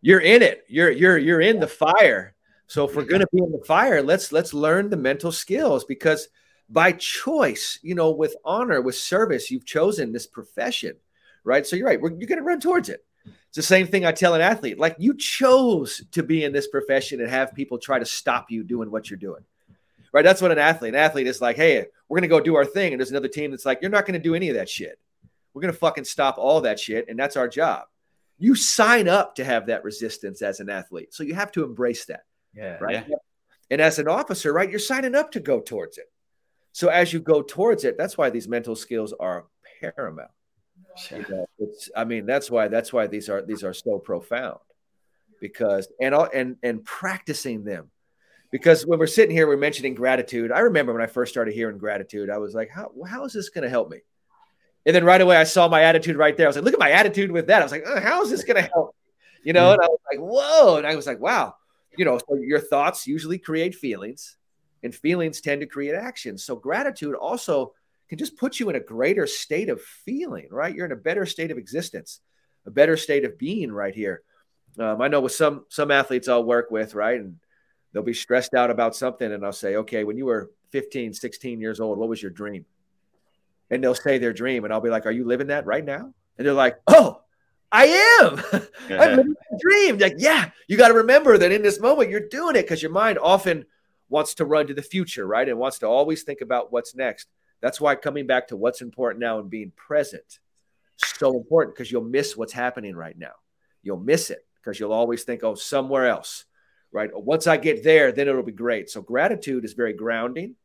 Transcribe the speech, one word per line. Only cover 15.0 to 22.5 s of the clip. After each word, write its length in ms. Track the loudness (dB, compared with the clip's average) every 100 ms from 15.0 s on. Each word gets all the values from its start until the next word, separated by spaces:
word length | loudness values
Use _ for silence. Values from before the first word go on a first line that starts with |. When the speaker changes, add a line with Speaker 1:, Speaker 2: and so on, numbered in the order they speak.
| 0 0
Speaker 1:
chose 880 | -4 0 4 6 4 0 -2 -10 -8
to 100 | -6
be 180 | -2 -2
in 80 | 0
this 140 | -2 -2
profession 540 | -6 0 -2 -2 -6
and 100 | -4
have 240 | -2 -2
people 240 | -6 -10 -10
try 200 | -4 -4
to 40 |
stop 460 | -2 -6 -2 -4 -4
you 140 | -10
doing 260 | -6 -8 -6
what 180 | -8 -10
you're 60 | -14
doing," 260 | -14 -14 _ _ _ _ _ _ _
right? 100 | 4
That's 180 | 6 4
what 80 | 2
an 80 | 4
athlete, 360 | 2 2 -2
an 60 | 2
athlete 280 | 2 2 -4
is 120 | -2
like, 140 | -2 2
"Hey, 300 | 4 4 -2 _ _
we're 80 | -2
gonna 80 | 4
go 120 | 4
do 160 | 4